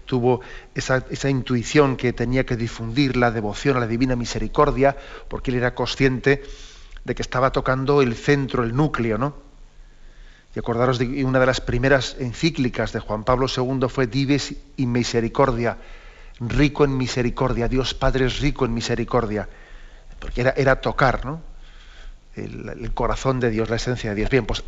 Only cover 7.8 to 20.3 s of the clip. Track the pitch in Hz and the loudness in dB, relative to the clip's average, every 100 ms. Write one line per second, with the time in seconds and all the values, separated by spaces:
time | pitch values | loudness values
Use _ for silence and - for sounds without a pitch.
7.8 | 135 143 127 113 - 143 135 127 117 123 | 4 4 4 2 2 2 2 0 0 2
8.8 | 151 147 117 107 139 - - - - - | 0 0 -2 0 -2 -4 -18 -20 -20 -20
9.8 | - - - - - - - - 110 117 | -20 -20 -20 -20 -20 -20 -14 -8 -2 0
10.8 | 123 123 123 143 131 131 127 123 - 123 | 2 2 0 -2 2 4 4 2 0 0
11.8 | 135 139 120 - 127 110 - - 123 - | 4 4 2 -6 -8 0 -2 2 -2 0
12.8 | 110 113 - 107 104 127 131 - 127 135 | -2 -2 -4 -4 0 0 0 -2 -2 0
13.8 | 123 - 127 127 131 139 - 143 - - | -2 0 -2 0 0 0 -2 -10 -12 -4
14.8 | 127 123 117 120 113 - 135 117 117 95 | 0 0 0 0 0 2 2 2 -2 -4
15.8 | - - - - - - 120 123 147 - | -10 -18 -18 -20 -18 -8 -2 2 4 4
16.8 | 143 131 127 - 120 117 131 113 117 127 | 2 2 -2 0 0 0 0 0 0 0
17.8 | 127 - 131 131 131 110 135 - 123 113 | 0 0 2 2 2 2 0 0 0 0
18.8 | 110 117 113 123 110 104 92 - - - | -2 -2 0 0 0 -2 -6 -10 -20 -18
19.8 | - - - - - | -18 -20 -20 -14 -8